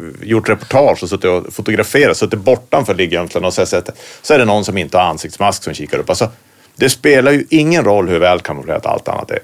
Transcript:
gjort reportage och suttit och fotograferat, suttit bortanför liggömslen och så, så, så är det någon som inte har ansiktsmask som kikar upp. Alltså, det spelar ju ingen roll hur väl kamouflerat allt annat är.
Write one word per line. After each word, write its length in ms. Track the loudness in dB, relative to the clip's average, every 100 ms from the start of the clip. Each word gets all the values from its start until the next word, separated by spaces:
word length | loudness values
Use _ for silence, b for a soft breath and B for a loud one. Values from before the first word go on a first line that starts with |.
| -16 -12
gjort 260 | -2 -2 0
reportage 540 | -4 0 2 4 2
och 60 | -2
suttit 160 | -2 0
och 240 | 0 -2
fotograferat, 640 | -10 -4 -2 0 2 2 2
suttit 220 | -2 0
bortanför 560 | 2 0 2 -2 0
liggömslen 500 | -2 0 -2 -2 -2
och 100 | -2
så, 120 | -2 0
så, 160 | -2 -4 -14 B B
så 120 | 0
är 40 | 2
det 60 |
någon 200 | 4 2
som 140 | 0 -4
inte 200 | 0 2
har 60 |
ansiktsmask 580 | 2 -2 -8 -2 -2 -2
som 100 | -6
kikar 240 | -10 -6 -4
upp. 100 | -2
Alltså, 200 | -2 -2 b b b b -2
det 140 | -2
spelar 420 | 0 2 4 4
ju 140 | 2 2
ingen 340 | 2 2 2
roll 240 | 2 2 2
hur 100 | 2
väl 220 | 2 2
kamouflerat 460 | -2 -10 -6 -6 -2
allt 220 | -4 -4
annat 220 | -8 -6
är. 80 | -8